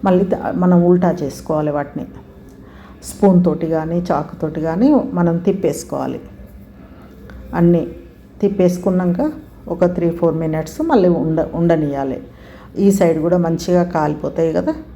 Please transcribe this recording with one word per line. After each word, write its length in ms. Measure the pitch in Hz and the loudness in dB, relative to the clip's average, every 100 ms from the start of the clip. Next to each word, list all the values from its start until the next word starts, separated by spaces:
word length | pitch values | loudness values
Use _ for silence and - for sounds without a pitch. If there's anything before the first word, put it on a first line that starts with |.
| 202 | 2
మళ్ళీ 200 | 180 185 | 2 2
త-, 280 | - - - | -2 -4 0
మనం 300 | 180 180 175 | 4 4 6
ఉల్టా 260 | 180 180 | 4 2
చేసుకోవాలి 600 | 160 143 - - 156 151 | -2 -6 -8 -4 -2 -2
వాటిని. 360 | 147 143 - - - - - - - - - - - | -4 -6 -10 -12 -16 -20 -20 -20 -20 -20 -20 -20 -20
స్పూన్ 420 | - - 202 180 175 | -18 2 4 6 4
తోటి 220 | 151 160 | 0 -2
కానీ 380 | 160 160 170 175 | -2 -2 -4 0
చాకు 240 | 143 147 - | -2 -2 -6
తోటి 260 | 156 156 | -6 -4
కానీ 340 | 156 165 262 285 - | -4 2 4 4 2
మనం 240 | 175 175 170 | 0 0 2
తిప్పేసుకోవాలి. 840 | 185 180 - - - 139 131 131 - - - - - - - - - - - - - | 0 0 -2 -4 -6 -6 -6 -8 -12 -20 -20 -20 -20 -20 -20 -20 -20 -20 -20 -18 -8
అన్నీ 420 | 170 170 170 170 - - - - - | 2 4 4 0 -10 -20 -20 -20 -4
తిప్పేసుకున్నాక 920 | 202 202 180 180 - 185 180 175 302 302 - - - | -2 2 0 2 -2 0 0 0 -2 -4 -18 -20 -10
ఒక 180 | 170 180 | 0 0
త్రీ 240 | 180 170 | 2 -2
ఫోర్ 260 | 170 170 156 | 0 0 0
మినిట్స్ 460 | 160 156 156 - | -2 -4 -6 -6
మళ్ళీ 280 | 330 277 180 | 0 2 2
ఉండ-, 380 | 170 160 160 151 | 2 0 -2 -2
ఉండనియాలి. 680 | 156 170 165 147 139 139 127 - - - - - - | -2 0 2 0 -2 -4 -6 -12 -20 -20 -20 -16 0
ఈ 140 | 196 | 2
సైడ్ 280 | 196 170 156 | 4 2 2
కూడా 180 | 160 180 | 2 2
మంచిగా 460 | 170 165 - 180 | 2 -2 2 2
కాలిపోతాయి 720 | 175 165 151 151 - - 165 | 2 0 -2 -2 -4 -2 0
కదా 200 | 160 - 311 - | 0 -2 -6 -10